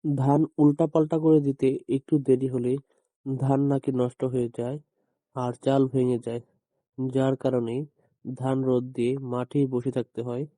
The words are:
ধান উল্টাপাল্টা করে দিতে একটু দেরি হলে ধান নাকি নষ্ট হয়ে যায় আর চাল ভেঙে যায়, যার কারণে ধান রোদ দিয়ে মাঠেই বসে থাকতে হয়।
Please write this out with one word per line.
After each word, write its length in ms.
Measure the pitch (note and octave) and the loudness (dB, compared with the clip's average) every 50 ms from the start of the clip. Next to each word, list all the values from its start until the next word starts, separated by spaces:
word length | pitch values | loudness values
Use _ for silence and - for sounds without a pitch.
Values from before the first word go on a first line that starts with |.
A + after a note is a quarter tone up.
| - | -2
ধান 360 | D#3 C#3+ C3+ C3 C#3 C#3+ D3+ D#3+ - _ - | -2 -2 0 2 4 4 4 2 0 _ 4
উল্টাপাল্টা 540 | D3+ D3 C#3+ - D#3+ D#3 - D#3+ D#3 D#3 E3 D#3+ D#3 | 4 4 6 4 0 0 2 0 0 2 0 0 4
করে 140 | D#3+ D#3 D3+ C#3+ | 4 4 4 4
দিতে 220 | C#3 C3 _ C3 C3 C3+ - - - C3 | 0 -2 _ 0 0 0 -2 -4 -4 -4
একটু 180 | C#3 _ - D#3+ D3 C3+ | -4 _ 0 0 0 4
দেরি 220 | C3+ C3 B2+ C3+ C3 B2+ | 2 2 2 2 -4 -2
হলে 180 | B2+ A#2+ B2 C3 D3 - _ _ _ _ _ _ _ _ | -2 -2 -2 -2 -4 -6 _ _ _ _ _ _ _ _
ধান 340 | C#3 C3+ B2+ C3+ C3+ C3+ C3+ C#3+ C#3 | -6 -4 -2 0 2 2 2 2 2
নাকি 200 | C#3 C3+ - C#3+ C3 B2 | 0 0 -2 -2 0 0
নষ্ট 200 | B2 B2 - _ C3+ C3 | -2 -2 -2 _ -6 -2
হয়ে 160 | B2+ B2+ A#2+ A#2 - - | -2 -2 -4 -4 -4 -6
যায় 200 | A#2 B2 C#3+ D3+ _ _ _ _ _ _ _ _ _ _ _ | -6 -6 -8 -10 _ _ _ _ _ _ _ _ _ _ _
আর 160 | C3 B2 B2 A#2+ - - | -6 -4 -4 -6 -2 0
চাল 180 | C3+ C3+ C3+ C3+ C3 | 2 4 4 2 2
ভেঙে 260 | C3 C3 B2+ B2+ B2 A#2 A#2+ | 2 0 2 2 0 -2 -4
যায়, 160 | A#2 A#2 A#2+ - _ _ _ _ _ _ _ _ _ _ - | -6 -8 -8 -10 _ _ _ _ _ _ _ _ _ _ -6
যার 360 | C3 C3 B2+ C3+ C3+ C3+ C3+ C3 | -6 -2 0 0 2 2 0 0
কারণে 320 | - C3+ B2+ B2 A#2+ A2+ A#2 C3 D3+ D3 _ _ _ _ _ _ _ | -2 0 0 0 -2 -2 -4 -6 -8 -10 _ _ _ _ _ _ _
ধান 320 | - C3 B2+ B2+ C3 C3+ C3+ C3 C3 | -12 -10 -6 -4 -2 -2 0 0 0
রোদ 160 | B2+ B2 B2 B2+ C3 | 0 0 -2 -4 -6
দিয়ে 160 | B2 A#2 B2 C3 C#3 C3+ B2 | -4 -2 -2 -2 -4 -6 -6
মাঠেই 340 | A#2+ B2 B2 _ - D3 C#3 C3 | -6 -6 -6 _ -2 -2 -2 0
বসে 180 | C3 B2 B2 C3+ B2 | -2 -4 -4 -4 -4
থাকতে 240 | C3 A2+ _ _ - A#2+ B2 | -4 -6 _ _ -10 -8 -6
হয়। 160 | A#2+ B2 D3+ D3+ _ | -6 -8 -8 -10 _